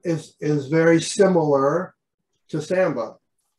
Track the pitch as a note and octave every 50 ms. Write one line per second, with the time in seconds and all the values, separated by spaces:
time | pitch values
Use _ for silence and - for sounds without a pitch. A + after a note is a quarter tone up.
0 | - F3+ E3 D3+ D3+ - _ - - D3 D3+ D3 C3 C3 D3+ D#3+ E3 E3 E3 E3
1 | D#3 - - - G3 F#3 F#3 E3+ D#3+ D3 C#3+ C3+ C3+ C#3 D#3 E3+ F#3 - _ _
2 | _ _ _ _ _ _ _ _ _ _ - D#3 D3 - F#3 F#3 F#3+ E3+ C#3 B2
3 | A2 G#2+ - _ _ _ _ _ _ _ _